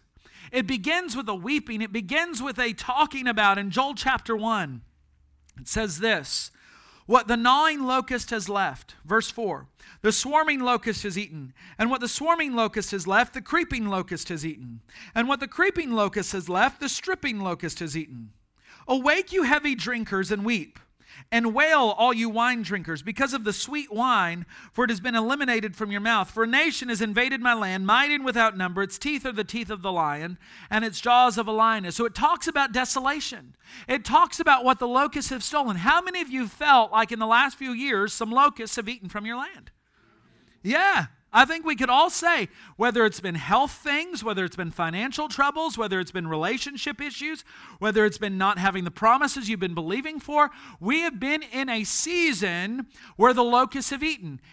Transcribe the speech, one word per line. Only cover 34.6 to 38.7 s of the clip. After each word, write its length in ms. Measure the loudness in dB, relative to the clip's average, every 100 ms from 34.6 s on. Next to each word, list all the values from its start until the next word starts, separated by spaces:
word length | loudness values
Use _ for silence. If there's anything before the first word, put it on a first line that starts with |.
what 140 | 6 2
the 100 | 2
locusts 420 | 2 2 -2 -6
have 140 | -6
stolen. 340 | -4 -2 0 0
How 220 | 2 2
many 200 | 2 -4
of 100 | -4
you 180 | -4 -6
felt 420 | 0 6 6 6
like 220 | 2 0
in 60 | 0
the 80 | 2
last 320 | 4 4 0
few 140 | -8
years 420 | -6 -2 0 -2
some 160 | -2 -2
locusts 460 | 4 4 2 -8